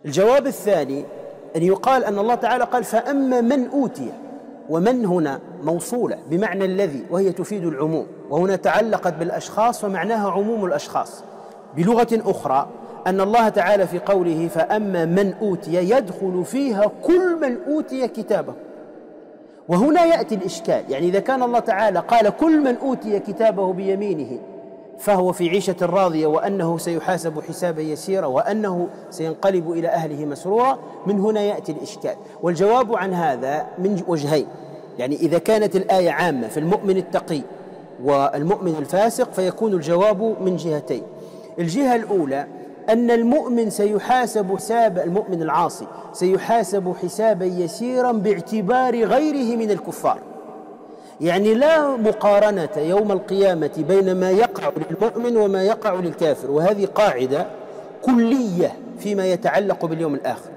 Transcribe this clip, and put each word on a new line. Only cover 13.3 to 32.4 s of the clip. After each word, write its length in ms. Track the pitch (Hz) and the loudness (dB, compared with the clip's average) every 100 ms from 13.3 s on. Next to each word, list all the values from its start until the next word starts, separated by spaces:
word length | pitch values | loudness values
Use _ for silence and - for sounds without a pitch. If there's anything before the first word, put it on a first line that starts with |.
| 233 220 | 4 4
تعالى 380 | 202 175 208 180 | 2 4 4 4
في 120 | 175 | 0
قوله: 500 | 185 202 175 160 170 | 0 2 2 0 -2
"فأما 560 | 160 160 214 208 180 | 0 0 0 0 0
من 300 | 165 180 202 | 2 2 2
أوتي"، 560 | 175 214 170 156 170 180 | 0 -2 -2 0 0 4
يدخل 540 | 262 196 - 190 180 | 2 2 -6 -2 -2
فيها 460 | 175 254 277 202 208 - | -2 -2 0 2 2 2
كل 380 | - 359 370 330 | 2 4 4 0
من 160 | 277 240 - | -2 -2 -2
أوتي 340 | 302 - 262 240 | -2 -2 -4 -4
كتابه، 460 | 233 208 190 143 - - - - - - - - - - - - | -4 -2 -2 -2 -12 -18 -20 -20 -20 -20 -20 -20 -20 -20 -20 0
وهنا 360 | 175 277 330 | 2 6 6
يأتي 300 | 330 330 453 | 6 4 2
الإشكال. 500 | 208 370 - - 131 - | -4 -4 -6 -2 -2 -2
يعني 200 | 135 170 | 0 2
إذا 120 | 196 | 2
كان 220 | 190 262 | 0 0
الله 160 | 247 240 | 2 0
تعالى 400 | 233 190 220 175 | 0 2 2 2
قال: 380 | - 233 208 202 | 2 4 4 4
"كل 240 | 320 311 | 4 6
من 160 | 269 240 | 4 0
أوتي 420 | 277 247 220 202 | -2 -2 -2 -2
كتابه 540 | - 202 220 196 190 | -2 2 2 2 -2
بيمينه 680 | 180 196 196 208 160 123 120 - - - - - - | -2 -2 -2 -2 -4 -4 -8 -12 -18 -18 -20 -20 -6
فهو 340 | - 190 180 | 2 4 2
في 160 | 175 170 | 2 0
عيشة 280 | 196 190 180 | 0 0 -2
راضية، 440 | 180 185 185 160 156 | 0 2 2 2 2
وأنه 520 | 156 202 196 165 165 | 2 0 0 0 -2
سيحاسب 640 | 170 165 165 180 165 151 | -2 -4 -2 -2 -2 -6
حسابا 420 | 160 165 180 160 | -10 -4 -4 -2
يسيرا، 440 | 156 151 - 190 156 | -6 -6 -2 -2 0
وأنه 640 | 131 175 214 208 175 175 - - | 0 0 0 -2 -2 -4 -8 -16
سينقلب 600 | - 160 160 196 185 165 | -8 -6 0 0 2 -2
إلى 180 | 170 165 | -2 0
أهله 360 | 165 160 147 | 0 -2 -6
مسرورا"، 540 | 151 139 185 220 254 269 - - 180 | -6 -6 -2 2 2 0 -8 -8 -2
من 140 | 202 | 0
هنا 200 | 214 214 | 2 2
يأتي 320 | 208 202 - | 0 -2 -6
الإشكال. 420 | 151 - - 139 - - - | -8 -10 -8 -8 -8 -14 -4